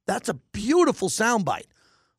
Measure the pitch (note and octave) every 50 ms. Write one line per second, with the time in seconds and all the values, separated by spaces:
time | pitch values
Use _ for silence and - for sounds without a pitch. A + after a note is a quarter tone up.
0 | - - G3 A#3+ - - E3 B2+ _ _ - G3+ G#3+ A#3 D4+ F4+ F4 D4+ G3+ -
1 | G3 F#3 - - A3 A#3 B3 A3 F#3 C#3 G#2 - - _ _ _ _ _ _ _
2 | _ _ _